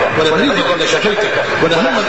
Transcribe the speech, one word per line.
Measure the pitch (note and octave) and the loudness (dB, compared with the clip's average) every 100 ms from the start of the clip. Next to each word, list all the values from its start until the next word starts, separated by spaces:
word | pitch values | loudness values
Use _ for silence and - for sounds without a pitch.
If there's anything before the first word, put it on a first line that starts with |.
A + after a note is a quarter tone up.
| B2 D3+ | -2 0
ولا | D#3 | 0
مريضا | D#3 - G3 - | 2 2 0 0
إلا | F3 D#3+ | -2 0
شفيته، | D#3+ G#3 G3+ G#3 - - - | 0 0 0 -2 -2 -2 0
ولا | D#3+ E3 | 0 2
هما | B3+ A#3 | 0 0